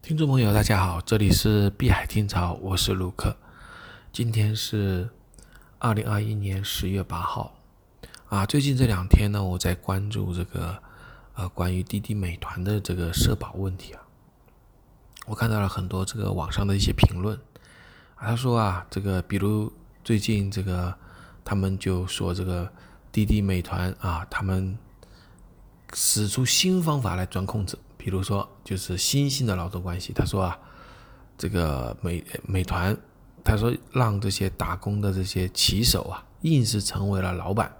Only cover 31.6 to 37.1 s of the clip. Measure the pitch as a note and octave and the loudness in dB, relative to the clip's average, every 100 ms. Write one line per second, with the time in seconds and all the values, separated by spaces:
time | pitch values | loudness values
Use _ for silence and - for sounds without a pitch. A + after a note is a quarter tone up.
31.6 | D#2+ C2+ A#1+ - F2 E2+ - - - F#2+ | 0 -2 -6 -6 -6 -6 -8 -12 -4 -2
32.6 | E2+ F2+ F2+ A2 - - - - - G#2+ | -2 0 0 -2 -6 -20 -20 -2 2 2
33.6 | A#2 - - C3 A#2+ G2+ G2 G2 F#2+ - | 2 -2 -4 0 2 2 -2 0 -2 -2
34.6 | E2 E2+ G#2+ G#2 G2+ F#2+ F2+ F#2+ F#2 - | -4 -4 -4 -2 0 0 -2 -2 -2 2
35.6 | - F#2+ A#2+ - - F2+ - - D#3+ D3+ | 2 4 4 2 0 -10 -14 -4 2 4
36.6 | G#2+ G#2 F#2+ - G2 | 4 0 -2 -2 0